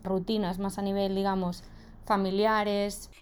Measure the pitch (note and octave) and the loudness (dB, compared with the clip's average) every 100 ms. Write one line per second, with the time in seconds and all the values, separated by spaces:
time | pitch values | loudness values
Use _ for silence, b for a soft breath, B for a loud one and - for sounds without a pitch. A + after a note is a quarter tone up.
0 | F#3 F#3+ F3+ G#3+ F#3 F#3 G3 G3+ G3 G3 | -2 -2 0 0 0 -2 -4 -2 0 2
1 | G3 G3 G3 F#3+ F3+ F3+ B B B B | 2 2 2 2 0 -4 B B B B
2 | - G3+ F#3+ F#3+ G#3+ G#3+ G#3 G3+ G3+ - | 0 2 2 4 4 4 2 0 -2 -4
3 | - b | -14 b